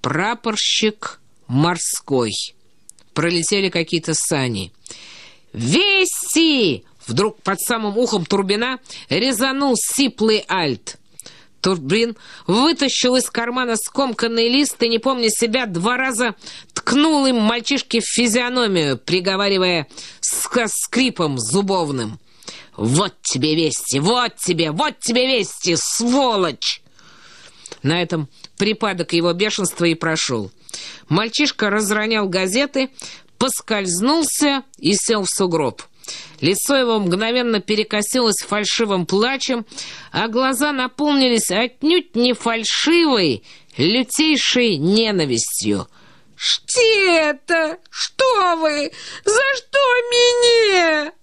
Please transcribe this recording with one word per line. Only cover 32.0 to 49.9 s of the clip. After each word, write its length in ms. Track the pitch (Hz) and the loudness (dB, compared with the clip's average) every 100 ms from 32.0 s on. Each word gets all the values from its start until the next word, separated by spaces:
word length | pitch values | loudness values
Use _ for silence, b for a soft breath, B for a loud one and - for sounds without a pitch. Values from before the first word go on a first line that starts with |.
| 214 220 202 | 0 0 0
газеты, 600 | 180 185 214 285 269 262 B B B B _ | 0 0 0 0 -2 -4 B B B B _
поскользнулся 1300 | 262 - - 214 190 175 226 320 294 - 294 277 262 - | -2 -2 -4 -4 -2 -2 0 2 0 0 0 0 -6 -4
и 160 | - | 0
сел 300 | 196 - 220 | 0 0 0
в 60 | 185 | 0
сугроб. 540 | - 190 165 139 - - B B B B B | -2 0 0 -2 -4 -20 B B B B B
Лицо 340 | 143 196 - 277 | -2 0 2 2
его 240 | 247 226 | 2 2
мгновенно 600 | 190 180 220 247 240 220 | 0 0 0 0 0 -2
перекосилось 840 | - 208 214 208 208 254 233 196 - | 0 -2 0 -2 -2 0 0 0 -2
фальшивым 580 | 208 202 - 226 190 170 | -4 -2 -2 0 0 0
плачем, 600 | 190 233 269 - 240 214 B B B B | 0 0 -2 -2 -4 -4 B B B B
а 160 | - 220 | -4 -2
глаза 440 | 226 262 254 294 | 0 0 0 0
наполнились 800 | 277 254 - 294 277 254 233 - | 0 -4 -2 0 4 4 2 0
отнюдь 640 | 185 240 - 294 359 - 226 | -2 -2 -2 2 2 0 0
не 180 | 247 | 2
фальшивой, 1080 | 233 233 226 214 - - 339 330 240 170 113 B B B - | 2 -2 -2 -2 -2 2 4 4 4 2 0 B B B 0
лютейшей 1000 | 147 233 247 - 311 294 - 247 233 165 | 2 2 0 0 2 2 2 2 2 2
ненавистью. 1120 | 156 214 226 196 147 117 - - 107 101 - b b b b b | 2 2 2 0 0 -2 -2 -4 -2 -2 -4 b b b b b
«Что 460 | - - - - | -4 -4 -2 2
это? 960 | 453 440 381 339 302 294 - 330 311 349 - | 4 4 4 4 2 -2 -2 0 0 -6 -14
Что 640 | - - - 539 466 370 330 | -10 -10 0 2 4 2 2
вы? 340 | 320 302 - B B B | 0 0 -4 B B B
За 180 | - 440 539 523 | 0 2 2 -2
что 220 | - 554 539 | -2 0 2